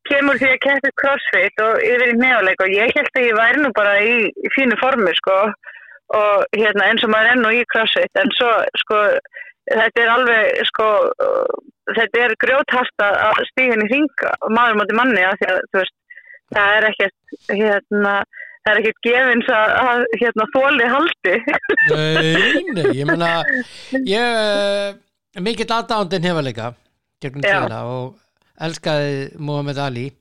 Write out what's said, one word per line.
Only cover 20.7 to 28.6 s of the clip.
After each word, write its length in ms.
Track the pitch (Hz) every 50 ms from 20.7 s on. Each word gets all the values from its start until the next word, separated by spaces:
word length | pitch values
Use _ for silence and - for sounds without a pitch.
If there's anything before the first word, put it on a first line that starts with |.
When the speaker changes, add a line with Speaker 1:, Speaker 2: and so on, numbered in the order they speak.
| 294 269 240 247
Speaker 1:
haldi. 480 | 247 277 311 339 - _ - 190 - 233 233 269 320 - - - - - -
Speaker 2:
Nei, 840 | 906 - - - - - - 320 320 - - - - - 285 359 359
nei, 200 | 269 180 151 202
ég 180 | - 131 143
meina, 240 | 147 165 165 170 170 170 165 156 - - 254 240 - - - - -
ég, 280 | - 269 262 190 190 226
eh, 720 | 240 240 233 226 214 214 208 202 202 202 202 202 202 202 202 - _ _ _ _ _ _ _
er 100 | 196 180
mikill 240 | 214 233 190 220 226
aðdáandi 500 | 226 226 226 - 233 214 202 170 185 185
hnefareika 520 | 160 180 175 160 143 131 117 120 110 120 120 _ _ _ _ _ _ _ _ _ -
gegnum 240 | 143 131 143 143
Speaker 1:
Já. 80 | 202 196
Speaker 2:
tíðina 260 | 190 190 - 110 113 117
og 340 | 117 127 127 127 131 - _ _ _ _ _ _ _ _
elskaði 560 | _